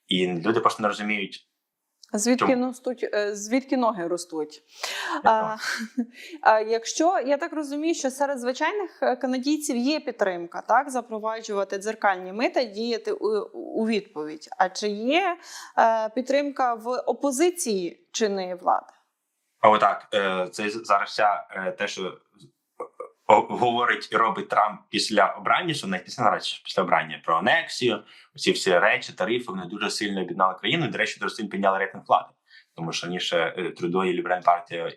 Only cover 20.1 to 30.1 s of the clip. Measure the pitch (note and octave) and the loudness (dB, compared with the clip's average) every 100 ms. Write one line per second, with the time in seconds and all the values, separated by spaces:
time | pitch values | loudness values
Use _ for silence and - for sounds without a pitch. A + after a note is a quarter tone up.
20.1 | G#2 G2 F#2 F2+ - G#2 A2+ A2 G2+ G2+ | 0 2 0 -2 -4 -4 -4 2 2 2
21.1 | - G#2+ F#2+ - G2 F#2 F#2 G2+ G2+ F#2 | 0 2 0 -4 -6 -6 -4 -4 -4 -8
22.1 | - _ _ - _ _ - - - - | -10 _ _ -20 _ _ -16 -16 -14 -18
23.1 | _ - G#2+ A2+ G2+ B2 A#2 A#2 G#2+ - | _ 6 6 4 0 0 2 2 0 0
24.1 | A2 A2+ G2+ G2 G#2+ G#2+ F#2+ - G#2 - | 2 2 0 0 2 2 0 -6 -4 0
25.1 | G#2 F#2+ - G2+ B2+ F3 C#3+ G2 F#2 - | 4 2 2 0 0 0 -4 -4 -6 -6
26.1 | - A2 F#2+ - - - - F2+ E2+ D#2+ | 0 2 2 -2 -8 -6 -2 2 2 0
27.1 | D2+ - E2 G#2 D#3+ D#3 - B2 G#2 - | -6 0 2 4 2 0 -2 0 0 -6
28.1 | - - - B2+ - F#2+ F2 G2+ B2 - | -20 -20 -6 -2 0 4 4 4 2 -4
29.1 | E2+ F#2+ A#2+ - F#2+ F2 G#2 G2+ - G#2 | -4 -2 -2 -4 -8 -8 -4 -4 -2 -4